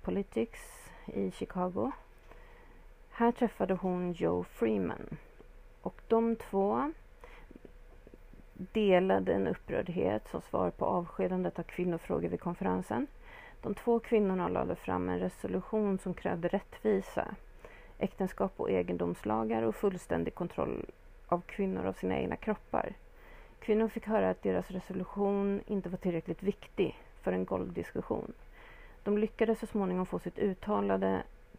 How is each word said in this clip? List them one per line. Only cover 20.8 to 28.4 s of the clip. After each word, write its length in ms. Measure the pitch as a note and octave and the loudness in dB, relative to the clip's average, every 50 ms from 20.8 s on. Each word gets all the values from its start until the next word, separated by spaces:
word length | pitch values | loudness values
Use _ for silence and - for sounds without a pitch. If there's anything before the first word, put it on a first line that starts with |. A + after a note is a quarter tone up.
| - - - - - - - - - | -6 -8 -12 -16 -20 -20 -20 -10 -4
av 140 | - F3 F3 | 0 0 0
kvinnor 440 | - - - - G3 F#3+ F#3 F#3 F#3 | -2 -4 -4 -2 -2 0 0 0 -2
av 80 | F#3+ F#3+ | -2 -2
sina 260 | - F#3+ F#3 F#3 - | -2 0 0 0 0
egna 160 | - - - | 0 -2 -2
kroppar. 580 | - - G#3+ G#3 - - - - - - - G3 - - - - - - - - - - - - - | -4 -2 -2 -4 -4 -4 -4 -2 -2 -2 -2 -6 -12 -18 -20 -20 -20 -20 -18 -18 -18 -18 -20 -20 -8
Kvinnor 280 | - - G#3 G#3+ A3+ | 0 2 2 4 2
fick 200 | G#3+ - A3+ - | 2 0 -4 -2
höra 220 | G#3 A3 G#3 F#3+ F#3 | 0 2 4 4 2
att 140 | F#3 - - | 2 0 0
deras 280 | G3 F#3 F#3 F#3 - | 0 0 0 0 -2
resolution 920 | F#3 F#3 - - F#3 F#3 F#3 - - G3+ G3+ G3 G3+ G3 G3+ G3+ G3+ G3+ - | -6 -8 -6 -6 -6 -6 -6 -4 -2 2 2 4 4 4 2 2 2 0 -2
inte 240 | - G#3 G3 - F3+ | -2 -2 -2 -2 -2
var 80 | F3+ | -4
tillräckligt 460 | - - F3+ E3+ E3 - - E3 - F#3+ | -2 0 0 0 0 0 -2 -4 -2 0
viktig 560 | G3 - - - - - - F#3 D3+ - - - - - - | 0 -2 -2 -4 -6 0 2 2 2 0 -6 -14 -20 -12 -6
för 100 | - F#3+ | -2 0
en 140 | F#3 F#3 F#3 | 0 0 0
golvdiskussion. 880 | F#3 F#3+ F#3 F3+ F3+ E3+ F3 E3+ - - - F#3 - - - - - - - | 0 0 -2 -2 -2 -4 -6 -6 -4 -4 -4 -2 -2 -2 -2 -2 -6 -10 -14